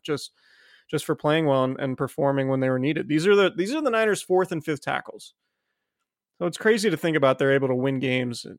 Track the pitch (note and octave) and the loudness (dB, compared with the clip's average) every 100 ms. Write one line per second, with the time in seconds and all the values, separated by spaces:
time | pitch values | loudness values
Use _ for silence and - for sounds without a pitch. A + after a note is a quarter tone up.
0 | - C#3+ - _ _ _ _ _ - D3+ | -6 -6 -8 _ _ _ _ _ -8 -6
1 | - D3+ D3+ D#3+ D3+ C3+ C3 C3+ C3+ B2+ | -4 -2 0 2 2 2 0 -2 -6 -4
2 | C3+ - C#3 C#3 C3+ C3 C3 B2+ C3+ D#3 | -6 -2 0 0 0 0 0 0 0 -2
3 | B2+ D3+ F#3 G3+ F#3 A#2 G3 D#4 C#4 A3 | -2 0 4 4 4 0 -4 -2 -2 0
4 | A3 F#3+ - F#3 F3+ D#3+ D#3+ D3+ - C3 | 0 0 0 0 0 -4 -6 -6 -4 -6
5 | - G#2 - _ _ _ _ _ _ _ | -6 -16 -20 _ _ _ _ _ _ _
6 | _ _ _ - F3 - A3 A3+ G3+ D#3+ | _ _ _ -8 -6 0 2 2 2 0
7 | E3+ D#3 C3+ C3 C#3 C#3 C3+ B2+ C3+ C3+ | 0 4 4 4 2 2 2 0 -2 -2
8 | B2+ B2+ B2 A#2 - | -2 -2 -2 -8 -14